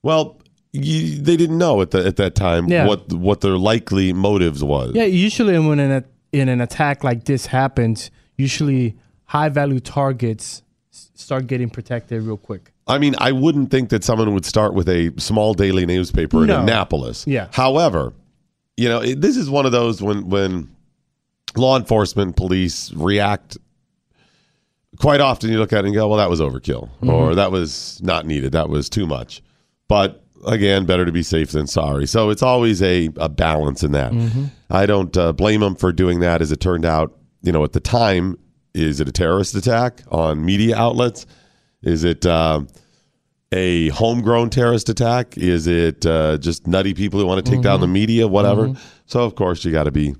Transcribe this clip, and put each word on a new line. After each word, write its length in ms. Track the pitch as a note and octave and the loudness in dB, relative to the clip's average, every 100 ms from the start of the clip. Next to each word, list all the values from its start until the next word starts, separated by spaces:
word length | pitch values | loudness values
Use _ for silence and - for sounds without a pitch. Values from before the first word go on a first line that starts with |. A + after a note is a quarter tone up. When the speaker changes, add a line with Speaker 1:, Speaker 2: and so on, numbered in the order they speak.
Speaker 1:
Well, 380 | C3 D#3+ D3+ - _ _ _ | 2 0 0 -10 _ _ _
you, 480 | C#3+ C#3+ D#3 D#3+ D3 | -6 -2 -2 -2 -2
they 160 | D3 E3+ | 2 4
didn't 200 | E3 E3 | 2 2
know 220 | F3 A2 | 2 2
at 100 | F2+ | 2
the, 140 | F#2+ F#2 | 2 0
at 120 | F#2 | 2
that 180 | F#2+ - | 0 2
time 320 | F#2+ E2+ F2 | 2 2 2
Speaker 2:
Yeah. 180 | F3 G2+ | 4 4
Speaker 1:
what, 280 | G2+ - | 2 -2
what 260 | F2 F#2 G2+ | -2 0 2
their 180 | G2+ F#2 | 2 2
likely 540 | G2 A2+ - G2 F#2+ | 2 0 0 0 2
motives 500 | F2+ G2 G#2 E2+ C#2+ | 2 2 2 2 0
was. 300 | C#2+ C#2+ A#1+ | -2 0 0
Speaker 2:
Yeah, 120 | A3+ A3 | 0 2
usually 520 | F3+ G#3 - G#3+ E3+ | 2 0 0 0 2
when 220 | D#3 D3 | 2 2
in 120 | C#3 | 0
a, 120 | C3+ - _ _ | -2 -4 _ _
in 160 | C#3+ C3 | -2 0
an 100 | B2 | 0
attack 420 | A#2+ - D3 C#3 C3+ | -4 -2 -2 0 -2
like 180 | A#2+ | -2
this 220 | - C3+ - | -2 -4 -2
happens, 680 | C3 C3+ - A2+ A2+ - _ _ - | -2 0 0 -2 -2 -8 _ _ -4
usually 640 | C3+ - D3 C3+ A#2+ - _ _ _ | -4 -2 -2 0 -2 -6 _ _ _
high-value 520 | D3 D#3 C#3+ C#3+ C3 | -2 0 0 -2 -2
targets 840 | - - C3+ B2 A#2 A2 - - _ _ _ | -4 -4 -2 -2 -4 -4 -10 -18 _ _ _
s-, 180 | - - _ | -20 -20 _
start 320 | - C3 B2 | -8 -6 -4
getting 220 | B2+ A#2+ | -4 -4
protected 520 | - - A#2+ - A#2 | -8 -8 -10 -6 -8
real 120 | A2 G#2+ | -6 -8
quick. 360 | - G2 _ _ - | -10 -14 _ _ -4
Speaker 1:
I 120 | C#3 | 0
mean, 160 | C#3+ C3 | 2 2
I 140 | B2+ | 0
wouldn't 400 | C3 D3+ C#3+ C3 | 2 2 2 0
think 180 | C3 B2 | 0 0
that 140 | A2 | -2
someone 280 | - A2+ A2 G2+ | 0 0 2 0
would 100 | - | 0
start 300 | A2 G#2+ F#2 | 0 0 0
with 120 | E2+ | 0
a 240 | F2 E2+ C#2 | 0 0 -4
small 380 | - A2 G#2+ F#2+ | -2 0 2 2
daily 320 | G2 F#2+ F2 | 2 2 0
newspaper 540 | F2+ F2+ - D#2+ - | -2 0 -2 0 2
in 60 | G#3+ | 2
Speaker 2:
No. 120 | E3 | 2
Speaker 1:
Annapolis. 640 | A2+ A2+ F2+ D#2 C2+ A#2 - | 2 0 0 -4 -4 -8 -4
Speaker 2:
Yeah. 220 | C3 F#2 | -4 -4
Speaker 1:
However, 640 | - C3 C#3 E3+ F2 C2 - _ _ _ _ _ - | 0 2 4 2 0 -4 -8 _ _ _ _ _ -2
you 100 | A#2+ | 0
know, 140 | A#2 | 0
it, 200 | A2+ C3+ | -2 0
this 140 | E3 C3 | 0 0
is 120 | C#3 | -2
one 160 | C#3 C3+ | 0 2
of 60 | |
those 320 | A#2+ A#2+ G2+ | 2 0 -2
when, 260 | G2+ G2+ F2+ | -2 -4 -2
when 400 | G2 G2 F#2 C#2+ - _ _ _ _ _ _ - A#2+ | -2 0 -4 -8 -18 _ _ _ _ _ _ -8 0
law 200 | C3 C3 | 2 2
enforcement, 560 | G#2+ A2 G2 - G2 - | 2 0 0 -2 -2 -2
police 580 | F#2 F#2 F2+ - - | 0 0 0 -4 -12
react, 640 | - E2+ G2+ G2+ G2+ _ - _ _ _ _ _ _ _ _ _ _ _ _ _ - | -6 -2 0 0 -2 _ -20 _ _ _ _ _ _ _ _ _ _ _ _ _ -2
quite 200 | D3 C#3+ | 2 4
often 300 | C#3 A#2+ A2+ | 2 0 0
you 80 | A2 | 0
look 160 | G#2+ | 2
at 60 | G#2+ | 0
it 40 | G2 | 0
and 80 | G#2 | 0
go, 120 | G#2+ | 2
"Well, 120 | G#2+ | 2
that 100 | F#2+ | 2
was 100 | E2+ | 2
overkill," 480 | D2 C2 - B1 A1+ - | 0 -4 -6 -6 -8 -4
Speaker 2:
Mm-hmm. 80 | - | 0
Speaker 1:
or, 240 | D#2+ D#2 | 2 2
"That 180 | F2 G2 | 2 0
was 480 | F#2 D#2+ - - - | 0 -4 -8 -14 -8
not 240 | F#2 E2+ D#2 | -2 -2 -2
needed. 240 | D2+ C2+ | -4 -2
That 180 | D#2 D#2 | -2 -2
was 180 | D2 C#2 | -4 -4
too 180 | - F2+ | -4 -4
much." 340 | C2+ B1 - _ _ _ _ _ | -6 -8 -18 _ _ _ _ _
But 360 | G#2 G2 - _ _ - | 2 2 -2 _ _ -2
again, 380 | A2+ G2+ G2 F2+ | 2 2 2 2
better 200 | F2+ F2 | 2 2
to 60 | |
be 120 | E2 | 0
safe 280 | D#2+ E2 D2+ | 0 -2 0
than 140 | D2+ C#2+ | -2 -2
sorry. 380 | - D2 C#2 C#2+ | -2 -2 -2 0
So 240 | A2 G#2+ | 0 0
it's 140 | G#2 | 2
always 380 | B2+ B2+ A#2 G2 | 2 2 2 2
a, 260 | F#2+ F2+ E2 D2 | 2 2 0 -2
a 120 | D#2+ | -6
balance 540 | D2 D#2+ D#2 D2 C2+ | 0 0 2 -2 -2
in 80 | D2 | -2
that. 180 | C#2+ B1+ | 0 0
Speaker 2:
Mm-hmm. 340 | A#2+ A#2 A#2+ C#3+ - _ | -2 -2 -2 -6 -10 _
Speaker 1:
I 160 | F#2 G2+ | 0 2
don't, 300 | G2+ F#2 F2+ | 2 0 0
uh, 140 | E2+ | 0
blame 280 | D#2 G2+ G#2+ | 2 2 2
them 140 | G#2 F2+ | 0 0
for 160 | F#2 | -2
doing 280 | E2 F#2 F2 | 2 0 2
that. 200 | F2 E2 | 0 0
As 100 | D#2+ | -2
it 80 | D2+ | -2
turned 260 | F#2 F2 E2 | -2 0 0
out, 300 | D#2 D#2+ _ _ _ | 0 -2 _ _ _
you 100 | F#2 | -2
know, 120 | E2 | 0
at 100 | D2+ | 0
the 60 | - | -2
time, 580 | - A#2+ A2+ F#2 F#2 - _ _ _ | -4 0 0 0 -2 -6 _ _ _
is 260 | F#2 D#2 C#2+ | -4 -2 -2
it 80 | C#2+ | -4
a 40 | |
terrorist 420 | - E2+ F#2 F#2+ G2+ | -2 0 0 -2 -4
attack 460 | B2 A#2 B2 - - | 0 0 -2 -6 -6
on 340 | D#2+ D#2+ D2+ D#2+ | -2 -2 -2 -2
media 300 | G2+ A2+ G#2+ | 0 0 2
outlets? 500 | A#2 - B2 - - - _ _ _ _ | 0 0 -2 -4 -20 -20 _ _ _ _
Is 200 | - E2 | -2 0
it, 220 | E2+ E2 F2+ | 0 0 2
uh, 360 | E2 D#2+ D#2 C#2 - _ _ _ _ _ _ _ | 2 2 0 -4 -16 _ _ _ _ _ _ _
a 380 | F#2 F2+ F2 D#2+ | -2 0 0 0
homegrown 600 | C#2+ A2 A#2+ A2 A#2 A#2 | 0 0 0 2 2 2
terrorist 400 | B2+ A#2+ A#2+ - | 2 2 2 -2
attack? 480 | A2+ A#2 B2 A#2+ - | -2 0 0 -4 -2
Is 300 | F2+ F2 D#2 | 0 0 2
it, 360 | E2+ E2 D2 E2 | 2 0 0 0
uh, 320 | D#2+ D#2 D#2 | 2 0 0
just 260 | D2+ D#2+ E2 | -4 -6 -2
nutty 300 | F#2 F#2+ F2+ | 0 0 -2
people 240 | G2+ G2 | -2 0
who 80 | F#2+ | 0
wanna 160 | F#2+ | 0
take 180 | F#2+ C3 | 0 0
down 180 | A2+ G2 | 2 2
the 60 | F2+ | 2
Speaker 2:
Mm-hmm. 80 | |
Speaker 1:
media? 340 | F#2+ G#2+ A2+ A2 | 2 2 2 2
Whatever. 420 | G2 G2+ G#2 A#2+ | 2 2 2 0
Speaker 2:
Mm-hmm. 140 | C3 - _ _ | -4 -14 _ _
Speaker 1:
So, 160 | - | -2
of 120 | A#2+ - | -2 -2
course, 280 | F#2+ E2 F2+ | -2 -2 -2
you 60 | |
gotta 200 | D#2 D2 | 0 0
be 240 | C#2+ D2 C2+ | 0 -2 -4